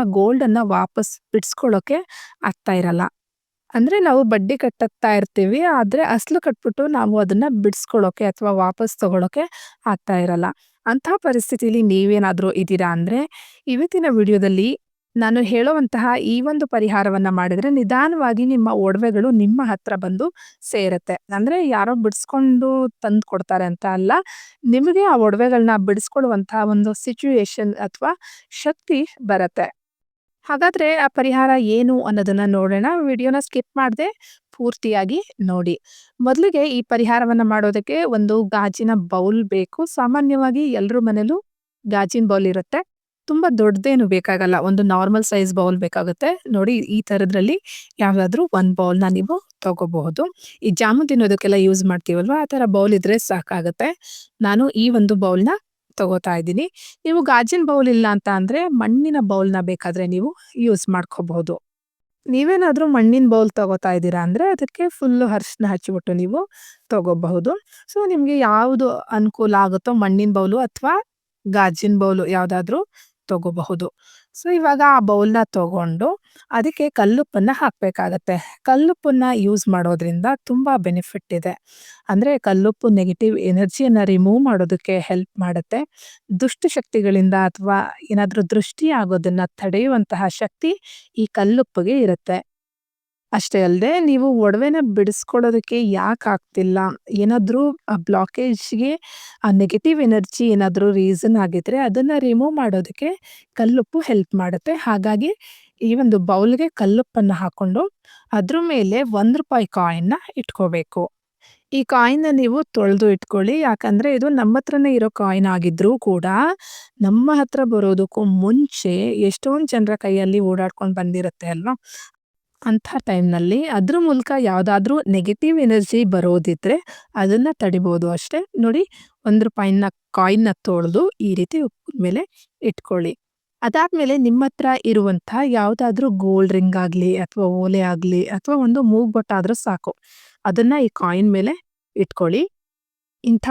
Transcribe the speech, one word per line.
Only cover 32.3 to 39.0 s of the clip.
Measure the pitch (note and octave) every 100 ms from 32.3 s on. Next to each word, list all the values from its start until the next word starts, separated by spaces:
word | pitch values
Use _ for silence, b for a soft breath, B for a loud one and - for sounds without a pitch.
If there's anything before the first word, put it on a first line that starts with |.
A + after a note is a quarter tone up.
| G3 G3+
ನೋಡೋಣ. | G3 F#3+ G3 B3+ F4
ವಿಡಿಯೋನ | C#4+ A#3+ B3+ C#4
ಸ್ಕಿಪ್ | - B3+ - C#4
ಮಾಡ್ದೆ | C4 A3 F4+ - b b _
ಪೂರ್ತಿಯಾಗಿ | - A#3+ - A3 G3+ F#3+ D#4+ - -
ನೋಡಿ. | F#3 F3+ F3 E3+ b b b -
ಮೊದ್ಲಿಗೆ | B3 C4 F#4+ D#4+ D4
ಈ | B3
ಪರಿಹಾರವನ್ನ | A#3 A#3 A3+ A#3 A#3 A#3
ಮಾಡೋದಕ್ಕೆ | A3 G#3+ G#3 G#3 G#3 D4+
ಒಂದು | E4+ A3 G#3 G#3+
ಗಾಜಿನ | G3 G#3+ G3+ F#3+ A3+ A3